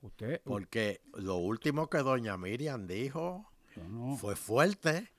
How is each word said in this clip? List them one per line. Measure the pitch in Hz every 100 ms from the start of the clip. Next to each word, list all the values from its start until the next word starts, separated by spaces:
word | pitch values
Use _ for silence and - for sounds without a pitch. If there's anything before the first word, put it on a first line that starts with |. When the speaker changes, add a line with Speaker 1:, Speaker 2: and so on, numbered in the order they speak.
Speaker 1:
Usted, | 104 - 110 -
u- | -
Speaker 2:
porque | 101 90 113 107 95 -
lo | - 95 90
último | 90 113 151 143 156
que | 156
doña | 135 131 113 95
Miriam | 90 117 151 127 92
dijo | 98 135 151 175 185 208 - _
Speaker 1:
Yo | 104
no. | 85 113 123 135
Speaker 2:
fue | 104 98
fuerte. | - 117 175 196 160 165 233